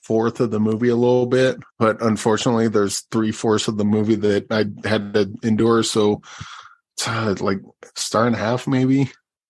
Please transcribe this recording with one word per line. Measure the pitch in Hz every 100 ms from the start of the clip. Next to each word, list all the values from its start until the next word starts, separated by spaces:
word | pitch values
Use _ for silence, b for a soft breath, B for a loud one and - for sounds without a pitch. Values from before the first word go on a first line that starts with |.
fourth | - 110 113 113
of | 120
the | 107
movie | 107 110 120
a | 120
little | 123 123 123
bit, | 127 131 123 - -
but | 110 104
unfortunately, | 113 107 120 107 135 117 113
there's | 104 101 - -
three | 113 110
fourths | 107 117 107 -
of | 107
the |
movie | 104 107 107 107
that | 104 101 -
I | 110 104 104 110
had | 107 101
to | 107 101 107
endure. | 117 107 113 113
So, | 110 113 104 104 B B B B B B _ -
it's, | -
uh, | 113 110 95
like, | 101 95 95 _ - -
star | - 104 120
and | 110
a |
half, | 104 127 -
maybe. | 131 131 135 131 - _ _ _